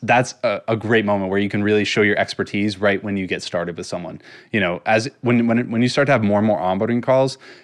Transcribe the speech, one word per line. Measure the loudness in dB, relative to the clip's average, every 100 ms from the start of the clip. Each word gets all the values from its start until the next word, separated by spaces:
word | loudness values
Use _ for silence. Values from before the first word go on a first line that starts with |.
that's | 0 2 2 -2
a, | -4 -4 -2
a | -4
great | 2 2 2
moment | 0 0
where | -2
you | -2
can | 0
really | 2 2 2
show | 2
your | 2 2
expertise | -2 -4 -4 -2 -2 0
right | 0 0
when | -2 -4
you | -4
get | -6
started | -6 -6 -4 -8
with | -8
someone. | -10 -10 -14 -20 -20 -6
You | -2
know, | -2 -2 0
as, | 0 0 -4
when, | 0 2 2
when, | 0 0
when | 0
you | 0
start | 2 2
to |
have | 2
more | 2 2
and | 2
more | 0
onboarding | 0 0 0 0
calls, | 2 2 2 -2 -16 -20